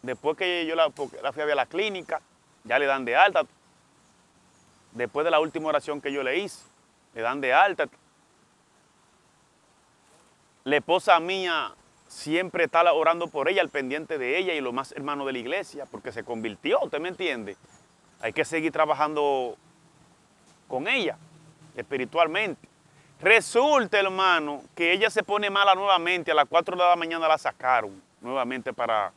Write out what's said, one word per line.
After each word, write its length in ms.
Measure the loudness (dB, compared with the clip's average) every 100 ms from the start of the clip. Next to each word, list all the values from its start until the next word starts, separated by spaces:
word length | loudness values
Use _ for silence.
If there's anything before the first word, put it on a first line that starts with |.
Después 360 | -8 -4 -4 -2
que 280 | -2 -2 -2
yo 100 | 0
la, 140 | 0
porque 320 | 0 -10 -6
la 120 | -8
fui 80 | -4
a 40 | -2
ver 80 |
a 20 | 0
la 80 | 0
clínica, 560 | -2 -4 -6 -8 -8 _ _ _ _
ya 160 | 0 2
le 60 | 2
dan 200 | 0 2
de 100 | 6
alta. 280 | 6 6 -2 _ _ _ _ _ _ _ _ _ _ _ _ _ _
Después 300 | -8 -6 -2
de 80 | 2
la 80 | 2
última 300 | 2 -4 -2
oración 320 | -2 -2 -8
que 100 | -6
yo 100 | -4
le 160 | -2 -2
hice, 260 | -4 -10 -20 _ _ _ _
le 80 | -6
dan 200 | -4 -2
de 120 | 2
alta. 340 | 4 4 2 -6 _ _ _ _ _ _ _ _ _ _ _ _ _ _ _ _ _ _ _ _ _ _ _ _ _ _ _
La 140 | -2 -2
esposa 420 | 2 0 4 4
mía 540 | 4 -4 -2 -2 -4 -10 _ _ _
siempre 580 | -16 -4 -2 -2 -2 2
está 260 | 4 4
orando 340 | 4 2 0 -4
por 200 | -2 0
ella, 140 | 0
al 80 | 0
pendiente 480 | -2 -4 -6 -6 -6
de 200 | -2 -2
ella 160 | -2
y 60 | -4
los 140 | -4
más 180 | -6 -8
hermanos 340 | -10 -8 -6 -6
de 60 |
la 60 | -6
iglesia, 460 | -6 -6 -8 -14 -14
porque 220 | -14 -12
se 120 | -12
convirtió, 560 | -8 -6 -6 -6 -2 -2
¿usted 180 | -2 -6
me 100 | -8
entiende? 460 | -6 -6 -4 -8 -16 _ _ _ _ _ _
Hay 140 | -8
que 100 | -4
seguir 280 | -4 -2 -4
trabajando 840 | 0 0 2 0 0 0 0 -4 -10 _ _ _ _ _ _ _ _ _ _ _
con 200 | -6 -2
ella, 300 | -2 -2 -6 -16 -20 -20 _ -18 -14
espiritualmente. 920 | -8 -6 -4 0 0 0 -4 -6 -14 _ _ _ _ _
Resulta, 800 | 4 4 4 2 4 4 2 0
hermano, 640 | 0 2 2 2 0 -8 -12 -2
que 160 | 0
ella 180 | 2 2
se 140 | 0
pone 260 | -2 -2 0
mala 240 | 2 4
nuevamente, 580 | 4 4 2 2 -2 2
a 40 | 2
las 120 | 4
cuatro 260 | 2 0 2
de 80 |
la 120 | 4 4
mañana 320 | 0 -2 2
la 100 | 0
sacaron 640 | 0 -4 0 2 0 -12 _ _
nuevamente 540 | -6 -4 -4 -4 -8
para 400 | -6 -2 0 -2